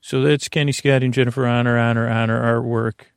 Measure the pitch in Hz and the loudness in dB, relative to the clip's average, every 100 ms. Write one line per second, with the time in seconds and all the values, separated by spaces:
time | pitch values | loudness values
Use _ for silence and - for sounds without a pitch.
0 | - 135 139 147 - 160 143 135 143 135 | -4 -2 0 0 -2 -2 -2 0 2 2
1 | 127 127 123 131 123 120 120 120 117 117 | 2 0 0 0 0 0 2 2 2 0
2 | 117 113 113 117 117 117 120 117 113 - | 0 0 0 0 0 0 -2 -2 -4 -6
3 | - | -20